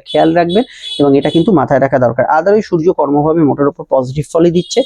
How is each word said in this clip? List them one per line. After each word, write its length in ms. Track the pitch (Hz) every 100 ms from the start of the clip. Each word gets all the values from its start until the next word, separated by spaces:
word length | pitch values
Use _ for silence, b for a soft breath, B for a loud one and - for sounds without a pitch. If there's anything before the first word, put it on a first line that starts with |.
খেয়াল 280 | - 151 156
রাখবেন 320 | 165 170 190 262 B B B
এবং 200 | 143 139
এটা 120 | 151
কিন্তু 220 | 165 175
মাথায় 280 | 170 127 139
রাখা 180 | 135 139
দরকার। 260 | 120 117 120 156
Otherwise 220 | 180 214
সূর্য 300 | - 170 160
কর্মভাবে 480 | 170 143 143 151 165
মোটের 260 | 147 135 143
উপর 160 | - 156
পজিটিভ 340 | 135 131 139 143
ফলই 180 | 165 170
দিচ্ছে। 320 | 170 - -